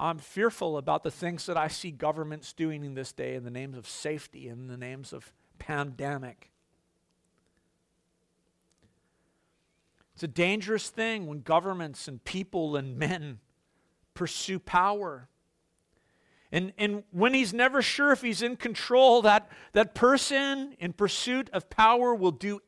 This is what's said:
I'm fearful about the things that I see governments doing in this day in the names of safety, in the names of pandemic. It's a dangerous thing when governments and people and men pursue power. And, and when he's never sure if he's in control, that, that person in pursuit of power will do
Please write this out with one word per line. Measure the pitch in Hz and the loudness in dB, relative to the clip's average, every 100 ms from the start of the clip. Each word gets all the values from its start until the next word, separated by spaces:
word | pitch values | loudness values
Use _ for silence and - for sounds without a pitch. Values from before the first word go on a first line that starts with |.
I'm | 160 160 | -4 -4
fearful | - 190 226 - 175 151 | -8 -2 -2 0 -4 -4
about | 139 156 | 0 -2
the | 156 | -2
things | - 175 170 | -6 -8 -6
that | - 165 | -4 -2
I | 156 | -2
see | - 175 | -6 -10
governments | 139 156 156 151 151 - | -4 -2 -2 -6 -10 -14
doing | - 160 151 | -6 -4 -4
in | 143 | -10
this | 135 131 | -10 -12
day | - 127 | -8 -8
in | 127 | -8
the | 120 | -10
names | 123 135 127 | -12 -12 -14
of | 110 | -14
safety, | - 147 151 - - 127 | -10 -8 -8 -10 -16 -14
in | 117 127 | -14 -14
the | 123 | -12
names | 127 131 135 | -12 -14 -14
of | 131 - _ _ - | -16 -18 _ _ -18
pandemic. | - 147 143 123 139 139 127 - _ _ _ _ _ _ _ _ _ _ _ _ _ _ _ _ _ _ _ _ _ _ _ _ _ _ _ _ _ _ _ _ _ _ _ _ _ | -8 -6 -6 -6 -6 -6 -10 -18 _ _ _ _ _ _ _ _ _ _ _ _ _ _ _ _ _ _ _ _ _ _ _ _ _ _ _ _ _ _ _ _ _ _ _ _ _
It's | - | -12
a | 165 | -8
dangerous | 139 175 214 190 220 - | 0 0 0 -2 -4 -4
thing | - 226 220 160 | -6 -4 -4 -8
when | 147 | -8
governments | 123 165 190 180 160 131 - | 2 2 2 -6 -8 -10 -14
and | 127 | -12
people | - 185 185 185 156 | -8 -8 -4 -4 -2
and | 143 135 123 | -2 -4 -4
men | 156 180 147 113 _ _ _ _ _ _ _ | -4 -4 -8 -14 _ _ _ _ _ _ _
pursue | - 170 - - 190 | -8 -6 -6 -6 -6
power. | - 180 190 208 185 131 131 _ _ _ _ _ _ _ _ _ _ _ - | 0 2 2 0 -6 -12 -18 _ _ _ _ _ _ _ _ _ _ _ -4
And, | 156 185 196 | -4 -4 -4
and | 208 208 - | -4 -4 -6
when | 175 233 | 0 2
he's | 262 214 | 2 0
never | 226 254 269 | 2 2 4
sure | - - 285 | 0 2 4
if | 269 | 4
he's | 247 185 | 2 -2
in | 240 247 | -2 -4
control, | 240 - - 247 262 240 | -6 -6 2 8 10 10
that, | 214 208 - - - | 8 6 2 -20 0
that | 208 220 | 2 2
person | - 240 269 - 277 277 277 277 - | 4 6 6 4 0 0 -2 -6 -8
in | 175 | -8
pursuit | - 202 - 240 254 233 | 0 0 0 -2 -2 -2
of | 185 - | -6 -4
power | - 220 240 247 226 | 6 6 6 4 2
will | 185 | 2
do | 127 - 202 | 0 -6 -8